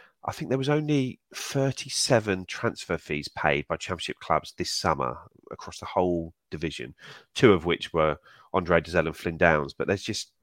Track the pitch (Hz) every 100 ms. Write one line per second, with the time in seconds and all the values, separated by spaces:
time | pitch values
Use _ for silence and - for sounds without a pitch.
0 | - _ - - 82 131 135 151 151 147
1 | 131 - _ - - 139 135 - - -
2 | - 120 107 95 92 - 117 - - 85
3 | - 76 71 - 78 71 - 82 - 87
4 | - - - 78 - - 90 - 92 69
5 | 64 - - _ - - - - - -
6 | 90 87 82 - - 80 80 - 60 -
7 | - - _ - 123 92 85 80 - 82
8 | 78 69 - - - 95 87 85 82 87
9 | 80 80 87 82 87 78 69 - 71 101
10 | - 107 - _